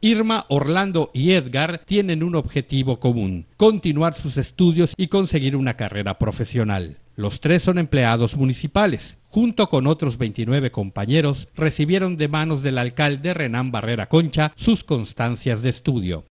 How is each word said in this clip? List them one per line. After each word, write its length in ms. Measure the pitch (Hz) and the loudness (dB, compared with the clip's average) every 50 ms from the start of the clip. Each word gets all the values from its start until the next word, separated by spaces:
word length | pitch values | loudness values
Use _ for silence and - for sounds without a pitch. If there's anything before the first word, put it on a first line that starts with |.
| - | 4
Irma, 420 | 214 233 214 220 220 226 220 - - | 4 4 4 2 0 0 -2 0 0
Orlando 640 | 139 143 - 139 160 185 196 196 185 170 151 - - | 0 0 2 2 0 0 0 0 0 -2 -2 -2 -2
y 160 | 127 135 170 | 0 2 4
Edgar 480 | 185 185 139 127 123 131 151 160 175 165 | 4 2 2 0 -2 -2 -2 -2 -4 -8
tienen 460 | - _ 190 208 202 190 170 156 160 | -6 _ 0 0 2 0 0 -2 -2
un 100 | 175 170 | 0 -2
objetivo 640 | 160 139 - - 143 131 _ - 135 131 127 127 - | -2 -2 -2 -4 -4 -4 _ -2 -2 0 0 -2 0
común, 480 | - 131 120 120 104 95 92 87 82 _ _ | 2 0 2 2 0 -2 -2 -4 -8 _ _
continuar 580 | _ 202 220 220 202 - - 147 143 160 170 156 | _ 4 4 4 4 0 0 0 2 2 0 0
sus 220 | - - 156 123 | -2 -8 -6 -4
estudios 580 | 139 131 - - - 180 175 165 160 175 156 - | -4 -4 -4 0 4 4 4 6 4 2 2 2
y 100 | - 190 | -2 -4
conseguir 480 | 160 - 196 190 170 - 160 135 135 135 | 0 0 0 0 2 0 0 0 0 0
una 220 | 139 135 131 117 | 0 0 -2 -2
carrera 420 | - 120 98 92 104 101 98 95 - | -2 -6 -6 -4 -4 -4 -4 -2 -2
profesional. 760 | - 110 101 - 117 - - 120 113 107 101 95 90 80 73 - - _ - | -2 -2 -2 -4 -6 -4 -2 -2 0 0 0 -2 -4 -6 -10 -16 -20 _ -10
Los 240 | - 104 104 - - | -6 -6 -4 -4 -2
tres 240 | - 151 170 175 - | 0 2 2 4 4
son 160 | 185 185 180 | 2 2 0
empleados 580 | 170 151 - 143 123 113 113 117 120 113 - | 0 0 2 2 2 4 2 2 2 0 0
municipales. 840 | 147 135 131 127 - - 151 - 196 208 202 147 98 - - - - _ _ | 0 0 0 0 -2 -6 -2 0 2 2 2 0 -2 -6 -10 -16 -18 _ _
Junto 400 | - 214 233 240 214 - 214 - | 0 2 2 2 2 0 0 2
con 180 | - 139 127 | 2 2 2
otros 320 | 139 160 156 - 143 120 117 | 2 0 2 0 -2 -2 -2
veintinueve 540 | 123 113 101 - 113 110 127 143 135 123 - | -4 -4 -2 -4 -2 0 0 0 0 -2 -2
compañeros, 760 | - 101 98 - - 101 110 127 160 156 147 143 135 - - _ | -4 -6 -6 -4 -6 -2 0 2 2 2 2 0 -2 -6 -14 _
recibieron 600 | - 156 156 - - 151 147 180 190 185 185 180 | -2 -2 -2 0 0 0 2 2 0 0 -2 -2
de 100 | 156 151 | -2 -4
manos 360 | 147 147 156 156 160 156 139 131 | -2 -2 -2 -2 -2 -2 -2 -2
del 160 | 143 131 127 | -2 -2 -2
alcalde 540 | 123 123 123 - 151 147 143 135 143 175 180 | -2 -4 -2 0 0 0 0 -2 -4 -4 -4
Renán 380 | 165 156 127 113 120 127 131 | -2 -4 -4 -2 -2 -2 -2
Barrera 380 | 120 113 104 110 120 113 101 - | -4 -4 -4 -2 -4 -4 -4 2
Concha 420 | - 160 170 156 - 156 156 151 - | 2 2 2 2 0 0 -2 -2 -2
sus 260 | - - - 226 180 - | -2 0 0 0 0 0
constancias 800 | - 156 127 110 - - - 120 117 120 110 - 131 120 107 117 | -2 -2 -2 -2 -6 -6 -4 -4 -4 -4 -2 -2 -2 -2 0 -2
de 60 | 127 | -2
estudio. 560 | 123 - - - 135 120 95 90 87 78 - _ | -4 -2 -2 -2 -2 -2 -2 -2 -4 -6 -8 _